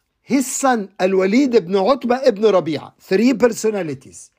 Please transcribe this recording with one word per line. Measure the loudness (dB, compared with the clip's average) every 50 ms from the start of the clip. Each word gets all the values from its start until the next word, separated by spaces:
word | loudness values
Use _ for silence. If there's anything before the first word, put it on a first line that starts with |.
| _ _ _ _
his | _ -2 -2 -2 -2 -4
son | -6 -2 0 0 0 0 -4 -8 _ -4
Al-Walid | -2 0 2 2 2 2 2 2 2 2 2
ibn | 0 0 0 0
Utbah | 0 2 0 0 0 0 -2 -2 0 0
ibn | 0 0 2 0
Rabi'a. | 2 2 2 0 -2 -6 -8 -8 -14 -20 _
Three | _ -4 0 2 2 2 2
personalities. | 2 0 0 0 -2 -4 -4 -4 -4 -6 -8 -10 -12 -14 -20 -20 -20 -20 -20 _